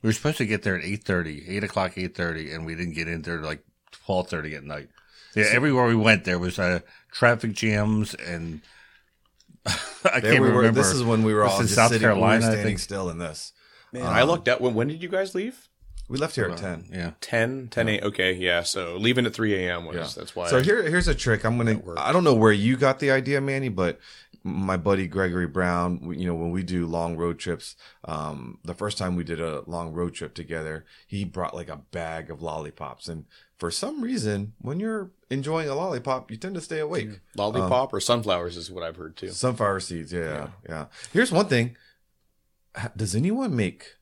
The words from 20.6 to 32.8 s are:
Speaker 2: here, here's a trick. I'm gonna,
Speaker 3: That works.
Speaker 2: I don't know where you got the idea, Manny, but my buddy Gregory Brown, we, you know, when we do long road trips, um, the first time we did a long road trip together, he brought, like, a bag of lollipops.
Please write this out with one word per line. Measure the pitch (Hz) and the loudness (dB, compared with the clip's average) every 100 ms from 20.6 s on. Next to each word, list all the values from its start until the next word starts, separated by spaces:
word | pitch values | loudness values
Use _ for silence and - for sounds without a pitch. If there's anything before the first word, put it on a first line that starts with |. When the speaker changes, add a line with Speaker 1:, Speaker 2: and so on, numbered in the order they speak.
Speaker 2:
here, | 143 226 170 | 4 2 2
here's | 175 170 | 2 2
a | |
trick. | 143 127 107 | 0 2 0
I'm | 113 120 | 2 0
gonna, | 117 | 2
Speaker 3:
That | 110 | 0
works. | - 85 | -2 -4
Speaker 2:
I | 69 | 2
don't | 165 | 4
know | 170 | 6
where | 120 110 | 8 8
you | 104 107 127 | 6 4 2
got | 135 131 | 2 2
the | 139 | 2
idea, | 135 127 139 | 2 2 -2
Manny, | 139 135 135 | 0 -4 -4
but | 95 90 - - - _ _ | 0 -2 -2 -12 -20 _ _
my | - 80 95 92 | -8 -4 -2 0
buddy | 82 98 92 | 2 0 0
Gregory | 90 92 87 85 | -2 0 0 -2
Brown, | 71 90 87 87 90 80 | 0 0 0 0 -2 -6
we, | 78 | -6
you | 90 | -4
know, | |
when | 85 85 | -2 -2
we | 87 | -4
do | 87 90 85 | -2 -2 -2
long | 85 85 82 | -2 -2 -2
road | 85 82 | -4 -4
trips, | - 85 - - - _ - | -6 -8 -8 -18 -20 _ -10
um, | 78 76 73 62 - | -8 -8 -10 -14 -16
the | 82 | -14
first | 87 104 - | -8 -6 -4
time | 92 90 | -4 -2
we | |
did | 82 82 | -4 -6
a | 82 76 - | -6 -6 -8
long | 85 82 | -8 -8
road | 78 87 | -4 -4
trip | 82 78 | -6 -14
together, | - 80 82 78 78 - - _ | -12 -10 -8 -8 -10 -14 -20 _
he | 104 98 | -6 -6
brought, | 90 87 | -4 -6
like, | - 87 | -6 -12
a | 76 67 | -14 -12
bag | 90 82 80 80 | -8 -8 -8 -10
of | 76 | -10
lollipops. | 82 78 73 - | -8 -8 -10 -12